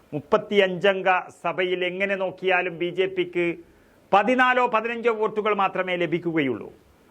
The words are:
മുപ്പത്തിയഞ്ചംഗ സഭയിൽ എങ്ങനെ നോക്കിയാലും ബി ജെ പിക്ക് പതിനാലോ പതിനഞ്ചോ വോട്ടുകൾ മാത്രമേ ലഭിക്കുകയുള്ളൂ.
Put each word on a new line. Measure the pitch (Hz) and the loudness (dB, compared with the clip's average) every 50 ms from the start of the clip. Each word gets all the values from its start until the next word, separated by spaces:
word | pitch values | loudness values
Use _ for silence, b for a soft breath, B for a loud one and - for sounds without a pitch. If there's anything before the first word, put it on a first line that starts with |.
| b b 151 | b b -10
മുപ്പത്തിയഞ്ചംഗ | 147 - - 220 208 208 - 208 196 190 185 180 170 190 202 190 190 180 190 185 175 - - - - - | -10 -2 0 0 0 0 2 2 4 4 4 2 2 2 2 2 2 2 2 2 2 0 -6 -10 -6 -6
സഭയിൽ | 170 165 185 190 180 180 180 180 | -4 -2 -2 -2 -2 -2 -2 -2
എങ്ങനെ | 180 175 190 202 196 202 | -4 -2 -2 -2 -2 -2
നോക്കിയാലും | 190 190 180 175 - 180 185 180 180 180 180 170 | -2 -4 -6 -6 -4 0 0 2 2 0 -2 -4
ബി | 156 175 175 | -4 -4 -2
ജെ | - 185 185 | 0 -2 -2
പിക്ക് | 190 190 185 175 175 - 175 175 170 165 170 b b b b b b b b b _ 190 | 0 0 -2 -4 -2 -2 -2 -2 -2 -2 -6 b b b b b b b b b _ 2
പതിനാലോ | 202 208 233 254 254 254 254 254 254 247 | 4 4 4 2 4 4 4 4 2 2
പതിനഞ്ചോ | 240 226 220 220 233 233 233 226 233 220 | 2 2 0 -2 -2 -6 -2 0 0 0
വോട്ടുകൾ | 214 214 208 214 214 202 214 208 | 0 -2 -2 -2 -2 0 0 2
മാത്രമേ | 196 196 185 190 180 185 185 180 | 2 0 0 0 -2 -2 -2 -2
ലഭിക്കുകയുള്ളൂ. | 175 170 156 165 170 170 175 160 160 143 131 113 98 - - - - _ _ _ _ _ - | -2 0 0 -2 -2 -2 -2 0 0 0 0 -2 -4 -8 -12 -16 -20 _ _ _ _ _ -2